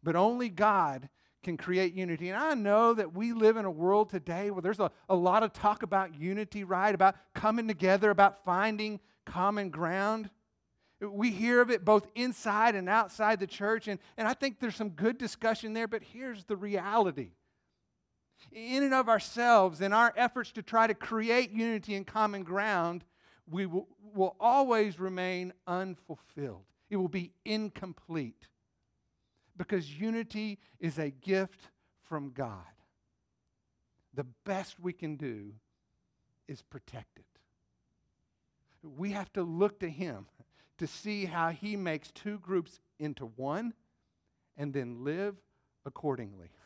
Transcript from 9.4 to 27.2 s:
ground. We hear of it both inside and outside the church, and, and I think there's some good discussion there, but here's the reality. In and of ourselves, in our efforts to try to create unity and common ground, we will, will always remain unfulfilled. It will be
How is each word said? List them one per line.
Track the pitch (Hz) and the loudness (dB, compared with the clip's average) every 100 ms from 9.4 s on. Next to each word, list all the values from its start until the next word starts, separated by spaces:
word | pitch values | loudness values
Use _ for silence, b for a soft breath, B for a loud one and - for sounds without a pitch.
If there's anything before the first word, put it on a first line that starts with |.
| 196 208 196 | 0 0 -4
ground. | 151 170 185 202 220 202 _ _ _ _ _ _ _ | -4 -2 0 -2 -2 -6 _ _ _ _ _ _ _
We | 202 202 233 | -10 -2 -2
hear | 190 233 247 | 2 4 4
of | 247 | 4
it | 226 | 2
both | 185 214 208 - | 4 4 4 -4
inside | 247 233 226 208 233 | -4 -4 -2 4 4
and | 202 180 | 2 2
outside | 214 202 - 214 220 | 2 2 0 0 2
the | 190 | -2
church, | - 202 226 214 | -4 -2 -2 -2
and, | 196 b b | -8 b b
and | 220 | -2
I | |
think | 262 277 220 | 0 -4 -4
there's | 240 | -6
some | - 214 | -4 -6
good | 156 214 240 | 0 0 0
discussion | 240 - 226 220 220 | -8 -2 -2 -2 -4
there, | 220 226 | -4 -4
but | 220 | -6
here's | - 233 262 220 | -8 -14 -12 -12
the | 175 202 | -8 -6
reality. | 202 202 190 220 196 143 104 85 _ _ _ _ _ _ _ _ _ _ b | -4 -4 0 2 2 0 -10 _ _ _ _ _ _ _ _ _ _ _ b
In | 220 226 262 | -14 -4 0
and | 277 | 2
of | 262 233 | 2 4
ourselves, | 220 - 233 240 233 190 156 | 2 2 0 6 8 6 2
in | 196 | 2
our | 214 233 226 | 4 4 4
efforts | 240 254 247 | 0 0 -8
to | 226 | -10
try | - 226 226 | -2 4 4
to | |
create | 208 - 220 226 240 247 | 2 -4 -4 2 2 2
unity | 214 226 220 220 | -2 -2 -2 -4
and | 202 190 | -8 -4
common | 220 214 202 | 0 0 0
ground, | 175 185 214 196 170 170 - b b b - | -4 -2 0 0 0 -4 -12 b b b -8
we | 165 190 | -4 -2
will, | 175 - _ 208 | -4 -6 _ -12
will | 208 190 - | -2 -2 2
always | 220 262 269 226 214 160 | 4 6 6 4 2 0
remain | 190 185 180 185 180 - - | -6 -4 -4 -4 -6 -10 -6
unfulfilled. | 180 190 175 _ 156 _ - 139 95 _ _ _ | -4 -4 -10 _ -16 _ -10 -10 -10 _ _ _
It | 202 | -2
will | 185 | -2
be | 185 | -4